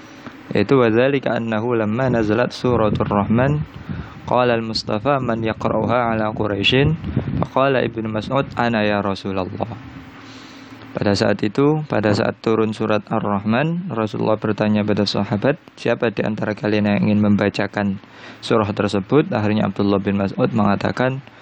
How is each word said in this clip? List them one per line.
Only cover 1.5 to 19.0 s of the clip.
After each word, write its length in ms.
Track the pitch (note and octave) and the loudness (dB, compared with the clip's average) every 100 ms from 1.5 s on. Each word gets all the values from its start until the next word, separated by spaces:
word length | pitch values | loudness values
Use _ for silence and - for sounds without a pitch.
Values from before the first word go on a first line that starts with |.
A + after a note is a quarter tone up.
| A2 A#2+ A#2 | -2 0 0
lamma 400 | G#2+ A2+ C3 A#2+ | 0 0 0 2
nazalat 340 | G#2+ A2 B2 | 2 2 0
suratul 560 | - B2+ A#2 G#2+ G#2 G#2 | 0 0 2 2 0 2
Rahman, 540 | G#2 G2+ A2+ C3+ D3+ D#3 - - - - - | 2 2 2 2 0 -4 -10 -10 -10 -10 -14
qala 320 | - B2 B2 A#2 | 0 2 4 2
al-Mustafa 640 | A2+ A2 - G#2+ B2 C#3 | -2 -6 -2 -2 0 0
man 240 | B2 A2+ | 0 -2
yaqra'uha 720 | A2 - A2 A2 G#2 A#2+ A#2+ A2 | -2 -2 0 0 2 2 2 0
ala 160 | G#2+ | -2
Quraisyin, 640 | A2+ G#2+ G2 G2 C3 D3 D#3+ - - - - | -2 -2 0 2 4 2 0 -2 -4 -2 -4
faqala 400 | - C3+ C#3 C3 | -2 2 2 2
Ibnu 240 | A2+ A#2 A2 | 0 -2 -4
Mas'ud, 400 | G#2+ G#2+ C3 C#3 - | -4 -2 -2 -2 0
'Ana 260 | A#2 A#2 G#2 | 0 2 2
ya 160 | G#2 | 0
Rasulullah.'" 880 | G2 F#2+ G#2 F#2+ F#2 G2+ A#2 G#2+ - - - - - - - - - - - | 0 -4 -4 -4 -4 -6 -8 -8 -14 -16 -18 -20 -20 -20 -20 -20 -20 -20 -10
Pada 160 | - G2+ | -2 0
saat 320 | G2+ G#2+ G#2 | 2 2 2
itu, 400 | G#2+ A#2 C#3+ D#3 D3+ | 0 2 2 2 0
pada 240 | A2+ G#2+ | 0 2
saat 240 | G#2 - - | 2 0 -2
turun 320 | - A2 A2 | 0 2 0
surat 320 | G#2+ A2 G#2+ - | -2 -2 -2 0
Ar-Rahman, 800 | A2+ G#2 G2+ G#2 A#2 D#3 E3+ F3+ | -2 0 -2 0 0 0 -2 -4
Rasulullah 480 | A2+ G#2+ A#2 A2+ G#2+ | -2 -2 0 0 0
bertanya 480 | G#2+ G#2 G#2+ G#2+ G#2 | 0 0 2 2 2
pada 160 | G#2 | 0
sahabat, 560 | G2+ A2 G2+ G2+ A#2+ D3+ - | 0 0 -2 0 0 -2 -8
"Siapa 400 | - A#2+ A#2 A#2+ | -6 -2 0 -2
di 80 | G#2+ | -2
antara 320 | - G#2+ G#2+ | -4 -2 -4
kalian 320 | G#2 G#2+ G#2 G#2 | -2 0 2 2
yang 120 | G2+ G#2+ | 2 4
ingin 80 | G#2 | 4
membacakan 800 | G#2 G2+ G2+ - G2+ - G2+ G2 - - - - | 4 4 2 0 -4 -2 -2 -4 -10 -20 -20 -16
surah 320 | - A#2 G#2 | 0 2 2
tersebut?" 560 | G#2 G2+ G#2 | 0 0 -2